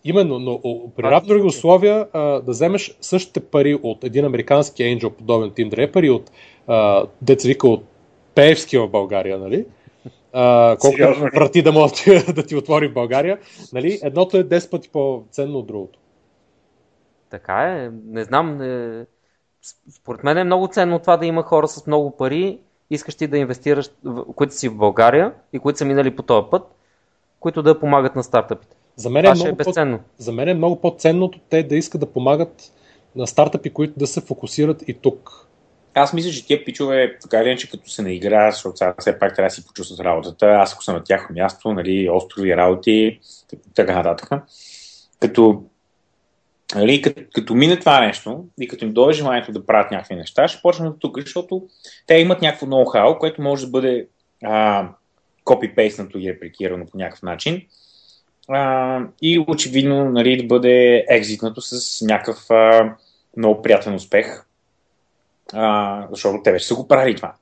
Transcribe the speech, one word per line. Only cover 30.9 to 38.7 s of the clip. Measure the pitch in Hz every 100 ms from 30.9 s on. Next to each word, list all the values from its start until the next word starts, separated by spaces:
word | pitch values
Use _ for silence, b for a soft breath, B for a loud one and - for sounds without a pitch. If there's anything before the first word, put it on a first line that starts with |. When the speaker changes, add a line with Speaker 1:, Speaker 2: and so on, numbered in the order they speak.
| 165 160 170 185 -
Speaker 1:
те | _ 160
да | 151 147
искат | 160 147
да | 143
помагат | - 127 151 170 _ - b b b b 127
на | 123
стартъпи, | - 143 - -
които | 131 151 147
да | 139
се | -
фокусират | - 135 - - 151 - -
и |
тук. | 113 131 - - - _ _ _ _ _
Speaker 3:
Аз | 135 143
мисля, | 170 175
че | 139 -
тия | 147 -
пичове, | 123 139 135 123 -
така | - 110
или | 120
иначе, | 123 -
като | - -
се | -
наиграят, | 98 90 98 104 107
защото | - 92